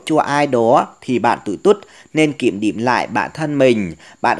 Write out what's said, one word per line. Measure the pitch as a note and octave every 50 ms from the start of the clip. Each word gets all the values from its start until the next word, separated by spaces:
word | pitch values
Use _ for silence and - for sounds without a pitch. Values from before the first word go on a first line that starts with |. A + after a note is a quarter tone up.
| -
cho | - D#3
ai | D3+ - - C#3+ D3 D3
đó | C#3+ C3 A#2+ A2+ A2+ C3+ E3 - - - _
thì | - - B2 A2+
bạn | G#2 A#2+ G2 - -
tuổi | G#2 F#2 D#2+ -
Tuất | F#3+ G#3 - - - - - - _ -
nên | D3+ D#3 D3+ C3+
kiểm | - B2 A2+ F2 G2+
điểm | A2 G#2 -
lại | G#2 A#2 B2+ A#2+ G#2 C#2+
bản | - A2 A2 F#2+ - -
thân | D3+ D#3+ D3+ D3
mình. | C#3 C3 C3 A#2+ G#2+ G2 E2+ D2+ - - - - -
Bạn | - A#2+ A2